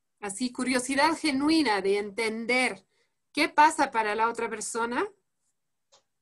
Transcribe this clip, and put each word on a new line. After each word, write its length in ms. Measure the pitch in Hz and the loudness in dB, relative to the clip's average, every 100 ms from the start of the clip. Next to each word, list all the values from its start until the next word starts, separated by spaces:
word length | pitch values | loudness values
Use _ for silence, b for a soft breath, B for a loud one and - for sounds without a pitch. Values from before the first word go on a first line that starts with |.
| _ _ | _ _
así, 320 | 208 - 254 | -10 -4 -6
curiosidad 680 | 247 254 254 247 269 311 320 | -4 -2 -2 0 2 2 2
genuina 640 | 311 269 294 320 262 202 | -2 0 2 2 2 2
de 160 | 190 202 | 2 0
entender 880 | 208 196 226 220 226 254 247 196 _ _ _ _ _ | -2 -4 -4 -4 -2 0 0 -4 _ _ _ _ _
qué 160 | - 330 | -2 0
pasa 400 | - 320 320 277 | 6 6 4 0
para 240 | 226 214 | 0 -2
la 140 | 214 226 | 0 0
otra 200 | 233 226 | -2 -6
persona, 560 | 214 - 233 233 254 403 - _ _ _ _ _ _ _ _ _ _ | -6 -8 -4 -4 -2 -6 -8 _ _ _ _ _ _ _ _ _ _